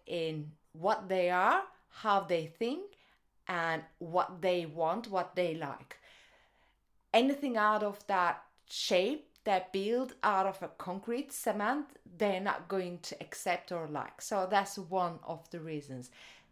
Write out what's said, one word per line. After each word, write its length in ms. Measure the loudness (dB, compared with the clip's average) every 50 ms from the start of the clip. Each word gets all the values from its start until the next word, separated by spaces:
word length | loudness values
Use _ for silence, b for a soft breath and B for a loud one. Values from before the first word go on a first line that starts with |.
| _
in 460 | -6 -4 -2 -2 -2 -2 -4 -6 -8 -10 -16 _ _ -10
what 360 | -2 2 2 2 2 0 0
they 220 | 2 2 4 4
are, 320 | 4 6 6 6 6 4 2 -2 -8 -20 _ _
how 320 | -14 -4 0 2 4 4
they 260 | 4 2 0 0 0 -4 -6 -4
think, 240 | -2 -2 -2 -4 -6 -10 b b b b b b b _ _ _ _ -6
and 340 | -2 0 0 0 0 -2 -4 -8 -14 _
what 440 | -8 0 2 2 2 2 -2 0 2
they 240 | 2 2 2 0
want, 420 | -2 -2 0 0 0 0 0 -4 -2
what 260 | -2 -2 -2 0 0
they 200 | 0 0 0 0
like. 420 | -2 -4 -6 -6 -8 -12 -18 -20 b b b b b b b b b b b b b b b b b _ _ _ _ _ _ 4
Anything 440 | 4 4 4 2 0 -2 -2 0
out 260 | 2 4 4 4 2 0
of 240 | -2 -4 -6 -4 -2
that 340 | 2 2 2 2 2 -2 -6 -18 _ _ _ -12
shape, 600 | -8 -6 -2 2 4 4 4 2 0 -4 -8 _ _ _ -2
that 280 | 0 2 2 0 0 -2
build 420 | -2 0 2 2 0 0 -2 -4 -2 0
out 240 | 2 4 4 4
of 160 | 2 0 -2 -8
a 60 | -10 -10 -10
concrete 540 | -8 -6 -6 -6 -4 -4 -4 -4 -4 -6 -8
cement, 540 | -4 -2 -2 0 0 0 0 0 0 -2 -6 -10 -20 -20 -18 -4
they're 240 | 0 0 2 2 2
not 280 | 0 -2 -2 -4 -4 -4
going 300 | -2 -2 -2 -2 -6 -8
to 160 | -10 -10 -10 -10
accept 520 | -10 -12 -12 -4 -2 0 0 0 -2 -4 -6
or 140 | -6 -4 -4
like. 320 | -4 -6 -6 -6 -10 -12
So 260 | -8 -4 -2 0 0 2
that's 280 | 4 2 2 2 -2 -8
one 400 | -6 -2 0 0 0 0 -2 -6 -8
of 220 | -8 -10 -10 -10 -12
the 100 | -12 -10
reasons. 500 | -8 -6 -6 -6 -6 -8 -10 -12 -12 B B B B B B B B B